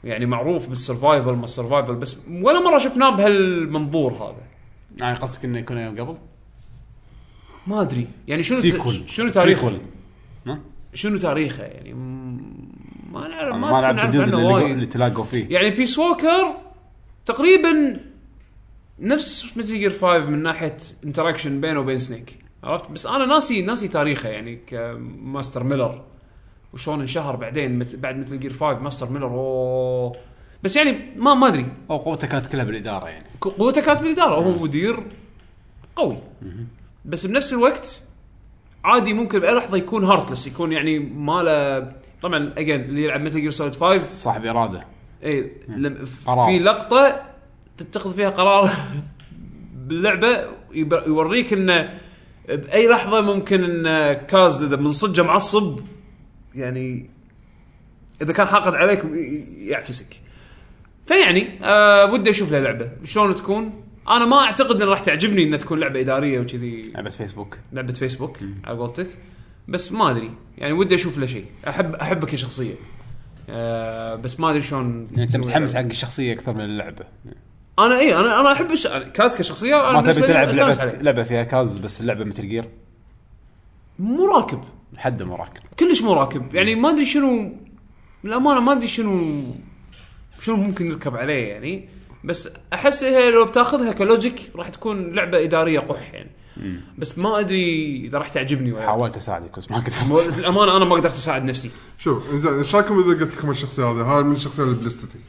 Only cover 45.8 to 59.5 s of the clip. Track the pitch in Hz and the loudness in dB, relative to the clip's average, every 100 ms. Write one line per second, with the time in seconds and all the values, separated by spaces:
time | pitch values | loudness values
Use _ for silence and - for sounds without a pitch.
45.8 | 143 135 131 - - 127 120 185 185 226 | -4 -6 -14 -10 -2 2 4 4 4 2
46.8 | - 247 277 - - - - - - - | 4 6 6 4 -10 -20 -20 -20 -20 -20
47.8 | 160 208 196 180 196 185 190 196 196 170 | -10 -8 -8 -2 -2 2 4 6 4 2
48.8 | 143 143 - - - - - - - 131 | -6 -8 -10 -18 -20 -20 -18 -18 -18 -16
49.8 | 127 160 202 185 226 240 131 - - - | -8 0 0 4 4 2 -2 -12 -10 -4
50.8 | 151 165 151 156 160 233 240 202 185 175 | 0 0 2 2 4 2 2 2 4 2
51.8 | 151 - - - - - - 151 - 208 | 2 -10 -20 -20 -20 -20 -6 -6 2 4
52.8 | 233 233 196 220 208 196 196 196 175 170 | 6 6 4 2 2 0 2 2 2 0
53.8 | 160 160 147 143 - 190 180 139 147 139 | 0 2 2 0 2 6 6 4 0 2
54.8 | 147 147 208 170 165 180 - 208 196 143 | 2 2 2 2 4 4 4 2 0 -6
55.8 | - - - - - - - 135 127 127 | -12 -20 -20 -20 -20 -20 -16 -10 -6 -6
56.8 | 127 123 - - _ _ - - _ _ | -6 -8 -12 -20 _ _ -20 -20 _ _
57.8 | - _ - - 147 185 190 202 185 147 | -20 _ -20 -10 -4 0 2 4 2 2
58.8 | 180 196 156 156 135 151 - | 4 2 -2 -6 -6 -8 -10